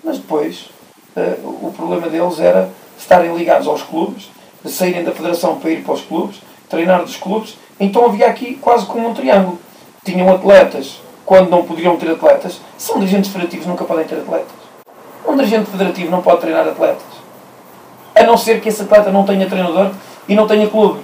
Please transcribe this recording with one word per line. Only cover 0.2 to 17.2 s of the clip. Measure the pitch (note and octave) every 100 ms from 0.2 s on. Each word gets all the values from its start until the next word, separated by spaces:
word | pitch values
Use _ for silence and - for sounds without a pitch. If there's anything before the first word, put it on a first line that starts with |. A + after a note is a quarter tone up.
| - D3+ D#3 - - _ _ _ _ -
eh, | - -
o | - - - -
problema | E3 F3+ E3+
deles | D#3+ F3+ D#3+
era | - F#3 F#3 - - -
estarem | - F3+ E3+ E3+
ligados | E3 - C#3+
aos | D3
clubes, | - D#3+ G3 - - - - _
de | C3
saírem | - F#3 F3
da | D#3+
federação | C3 E3 E3+ E3+ -
para | D#3+
ir | D#3
para | -
os | C#3+
clubes, | - D#3+ G#3 - - - _
treinar | D#3+ E3+ F#3
dos | D#3 -
clubes. | F#3 G#3+ A3 - - _
Então | G3 A#3+
havia | A#3+ G3+ A#3
aqui | G#3+ B3 -
quase | - A#3+ -
como | A#3 A#3
um |
triângulo. | A#3 B3+ G3+ F#3 F3 - - - _
Tinham | - F3+ F#3
atletas, | F#3 G3 F#3+ - D3+ C3+ - - -
quando | - F#3+ F3+
não | F3+
poderiam | - E3 F3 F3
ter | D#3+
atletas, | D#3+ D#3 - G3 - - -
são | - E4
dirigentes | F#3+ G3 F#3+
federativos, | F#3 F3 - F3
nunca | F3+
podem | F#3 D#3+
ter | D#3+ C#3+
atletas. | C#3 - - - - - - - - - -
Um | C4+
dirigente | A3 G#3+ G3
federativo | F#3+ F#3+ F3 E3+
não | F3
pode | D#3+ E3+
treinar | D#3+ D#3+ D#3+
atletas, | - D#3 - - -